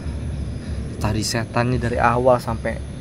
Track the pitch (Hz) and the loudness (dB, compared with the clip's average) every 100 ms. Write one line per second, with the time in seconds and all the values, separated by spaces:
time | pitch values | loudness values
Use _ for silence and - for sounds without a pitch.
0 | - - - - - - - - - - | -6 -4 -4 -4 -4 -4 -4 -6 -6 -4
1 | 107 107 101 117 110 113 120 127 120 123 | -2 0 0 -2 0 0 2 2 0 4
2 | 120 120 127 123 117 113 113 113 - - | 4 6 6 4 2 -2 -2 -4 -8 -10